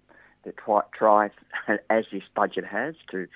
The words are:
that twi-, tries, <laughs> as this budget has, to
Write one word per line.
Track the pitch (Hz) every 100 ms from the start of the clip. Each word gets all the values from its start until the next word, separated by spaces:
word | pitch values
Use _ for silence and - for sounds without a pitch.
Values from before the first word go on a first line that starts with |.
| _ _ _ _ 95
that | -
twi-, | - 104 -
tries, | - 110 104 104 - _ - -
<laughs> | 107 - 110
as | 110
this | 98 - -
budget | 98 95 92
has, | 101 139 160 -
to | 95 87